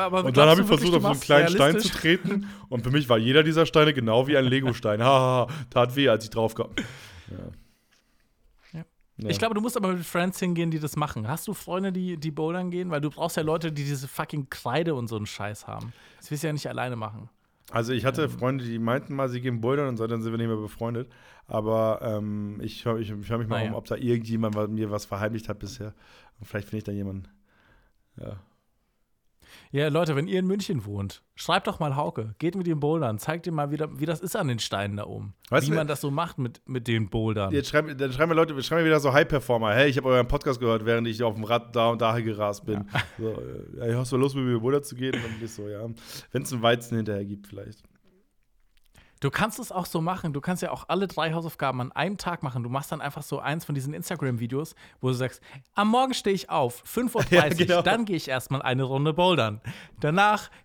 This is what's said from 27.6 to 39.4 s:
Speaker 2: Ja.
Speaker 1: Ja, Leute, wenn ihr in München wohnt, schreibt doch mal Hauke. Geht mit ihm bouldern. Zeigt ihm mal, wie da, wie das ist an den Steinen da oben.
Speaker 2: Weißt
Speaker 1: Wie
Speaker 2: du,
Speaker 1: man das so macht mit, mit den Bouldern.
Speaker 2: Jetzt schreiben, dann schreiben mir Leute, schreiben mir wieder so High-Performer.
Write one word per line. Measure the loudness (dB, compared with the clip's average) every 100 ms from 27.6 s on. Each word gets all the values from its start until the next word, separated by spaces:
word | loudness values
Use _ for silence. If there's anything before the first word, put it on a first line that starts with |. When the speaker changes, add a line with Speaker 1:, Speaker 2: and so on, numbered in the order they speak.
| _ _ _ _ _ -16
Speaker 2:
Ja. | -14 -14 -18 _ _ _ _ _ _ _ _ _ _ -20 -6
Speaker 1:
Ja, | -2 0
Leute, | 2 2 0
wenn | 0
ihr | 0
in | 0
München | 0 -2 -4
wohnt, | -4 -6 -6 -10 _
schreibt | -8 -2 0 -2
doch | -4
mal | -2 -2
Hauke. | -4 -6 -8 -4
Geht | -4 -2
mit | -2
ihm | 0
bouldern. | 0 0 0 -2
Zeigt | -4 -6 -4
ihm |
mal, | -4 -2
wie | -4
da, | -6 -4
wie | -4
das | -4
ist | -4 -2
an | 0
den | -2
Steinen | -2 -2 -2 -6
da | -8
oben. | -10 -12 -14 0
Speaker 2:
Weißt | 0 2
Speaker 1:
Wie |
Speaker 2:
du, | 0
Speaker 1:
man | 0
das | -2
so | -2
macht | -2 -4 -4
mit, | -6 -8 -8
mit | -6 0
den | 0 0
Bouldern. | 0 0 0 0
Speaker 2:
Jetzt | 0 0
schreiben, | 0 0 -2
dann | -4
schreiben | 2 4
mir |
Leute, | 4 2 0
schreiben | 0 2
mir | 4
wieder | 4
so | 6
High-Performer. | 6 6 2